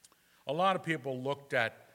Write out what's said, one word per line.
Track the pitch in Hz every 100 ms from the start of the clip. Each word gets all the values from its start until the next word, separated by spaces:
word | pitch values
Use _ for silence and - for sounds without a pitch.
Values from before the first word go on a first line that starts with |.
| - _ _ _ -
a |
lot | 151 190
of | 185
people | 160 156 131 127
looked | 131 139 -
at | 131 113 - -